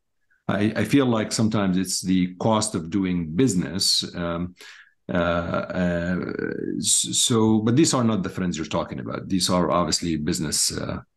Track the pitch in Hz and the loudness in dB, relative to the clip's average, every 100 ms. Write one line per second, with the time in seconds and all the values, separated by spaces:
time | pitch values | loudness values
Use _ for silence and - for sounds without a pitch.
0 | _ _ _ _ - 101 107 113 110 139 | _ _ _ _ -4 0 0 0 2 4
1 | 127 110 104 - 107 107 98 92 92 - | 4 2 0 0 2 2 2 0 -2 -4
2 | 92 92 90 90 113 110 107 92 82 101 | 2 2 2 0 0 2 0 -4 -2 -2
3 | 92 90 78 85 131 90 69 92 - - | 0 -2 -2 2 2 2 -2 0 2 2
4 | 82 87 85 85 90 - - - - _ | 0 -4 -4 -2 -6 -8 -20 -20 -20 _
5 | - 90 85 85 85 90 - 92 90 85 | -4 0 2 0 -2 -2 -2 -2 0 0
6 | 85 87 65 - 50 - 50 50 - - | -2 -2 -4 -4 -4 -4 -6 -4 0 0
7 | 123 120 - 113 110 110 110 127 170 135 | 0 0 2 4 4 4 4 4 4 4
8 | 113 104 87 - 90 82 80 85 - 67 | 2 0 -2 -4 -4 -4 -4 -4 -4 -6
9 | - - - 92 95 90 80 82 82 - | -8 -8 -2 0 2 2 2 2 0 -2
10 | 87 78 76 82 76 73 - - - - | -2 -2 -2 -2 -2 -2 -2 -2 -6 -8
11 | - | -12